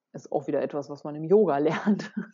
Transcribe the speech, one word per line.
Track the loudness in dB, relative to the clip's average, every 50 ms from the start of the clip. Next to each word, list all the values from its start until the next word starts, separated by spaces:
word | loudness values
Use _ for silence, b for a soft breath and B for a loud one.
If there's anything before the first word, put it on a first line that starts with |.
| _ _
Ist | -18 -16 -8 -6
auch | -6 -4 -2
wieder | -2 -2 -2
etwas, | -2 -4 -4 -6 -8 -8
was | -12 -12 -12
man | -10 -8
im | -6 0
Yoga | 4 4 6 6 4 4 2
<laughs> |
lernt, | 2 2 0 0 2 2 2 2 0 -6 -8 -10 -10 -6